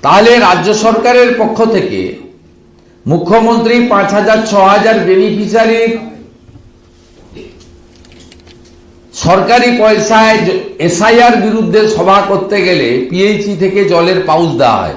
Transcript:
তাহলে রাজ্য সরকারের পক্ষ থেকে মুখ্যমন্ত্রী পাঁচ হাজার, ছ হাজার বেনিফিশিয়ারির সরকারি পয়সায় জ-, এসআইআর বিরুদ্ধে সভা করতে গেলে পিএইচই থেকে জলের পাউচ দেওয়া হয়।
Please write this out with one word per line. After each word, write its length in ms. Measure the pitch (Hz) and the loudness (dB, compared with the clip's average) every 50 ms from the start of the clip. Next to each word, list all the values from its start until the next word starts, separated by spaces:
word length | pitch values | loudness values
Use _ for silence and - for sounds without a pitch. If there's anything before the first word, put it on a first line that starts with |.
| - | 0
তাহলে 360 | 135 160 196 214 233 240 240 | 2 2 4 4 4 4 4
রাজ্য 360 | 214 185 180 170 165 196 208 | 4 2 0 0 0 -2 -2
সরকারের 600 | 214 220 226 226 226 233 240 247 247 240 240 - 226 | 0 0 0 0 0 0 2 2 4 2 2 2 -2
পক্ষ 260 | 220 - - - 233 | -2 -4 -2 -2 -2
থেকে 520 | 220 226 190 - - 104 95 90 87 - - - - - - _ _ _ _ _ _ _ _ _ _ _ _ _ | 0 0 -2 -4 -4 -6 -6 -8 -8 -10 -12 -18 -20 -20 -20 _ _ _ _ _ _ _ _ _ _ _ _ _
মুখ্যমন্ত্রী 800 | - 151 165 160 170 202 233 226 226 233 214 226 226 240 240 240 | -4 -4 -2 0 0 0 2 2 2 0 0 0 0 0 0 0
পাঁচ 260 | - 214 196 196 190 196 | 2 0 0 0 0 -2
হাজার, 340 | 208 208 226 214 214 220 | -2 0 0 0 0 0
ছ 80 | - 202 | -2 0
হাজার 440 | 202 190 190 202 208 - 220 226 226 | 2 4 4 4 2 2 2 0 0
বেনিফিশিয়ারির 1000 | 175 175 185 190 208 214 220 208 208 175 185 226 226 220 226 226 226 226 226 - - - - - - - - _ _ - - - - - _ _ _ _ _ _ _ _ - - - - - - - - - - - - - - - - - - - - - - - - - - - - - - - - - - - - _ - _ _ - | 0 0 2 2 2 0 -2 -4 -4 -2 0 0 0 2 0 0 -2 -2 -4 -6 -10 -14 -18 -20 -20 -20 -20 _ _ -20 -20 -20 -20 -20 _ _ _ _ _ _ _ _ -20 -20 -20 -20 -20 -20 -20 -20 -20 -20 -20 -20 -20 -20 -20 -20 -20 -20 -20 -20 -20 -20 -20 -20 -20 -20 -20 -20 -20 -20 -20 -20 -20 -20 -20 -20 _ -20 _ _ -16
সরকারি 600 | - - 160 180 190 190 190 233 254 247 240 240 208 | -8 -2 0 0 0 2 2 0 2 2 0 0 2
পয়সায় 600 | 214 220 214 202 - - 226 220 220 220 220 202 | 2 2 2 0 0 0 2 2 2 2 2 0
জ-, 440 | 180 175 196 - - - - - 151 | 0 -2 -4 -4 -8 -10 -10 -4 -4
এসআইআর 540 | 170 170 - 202 226 226 240 240 240 226 | -4 -2 0 0 2 4 4 4 4 2
বিরুদ্ধে 520 | 214 196 220 214 226 202 175 170 214 214 220 | 2 0 -2 -2 -2 -2 0 0 0 0 0
সভা 340 | - - 175 185 190 202 190 190 | 0 0 0 2 2 2 0 0
করতে 340 | 196 196 185 190 208 202 180 | -4 -4 -4 -4 -4 -2 0
গেলে 440 | 180 180 156 131 117 123 123 123 - | 0 0 -2 -2 -2 -2 -4 -4 -4
পিএইচই 460 | 165 180 190 208 208 202 202 208 202 | -4 -2 0 0 0 -2 -4 -6 -4
থেকে 320 | 160 185 190 185 202 196 160 | -2 -2 -2 0 0 0 0
জলের 340 | 175 170 170 175 185 180 185 | 0 0 0 0 0 -2 0
পাউচ 300 | - 156 165 170 165 135 | 0 0 0 0 -2 0
দেওয়া 200 | 117 131 120 110 | 0 0 0 0
হয়। 180 | 98 92 82 76 | 0 -4 -6 -8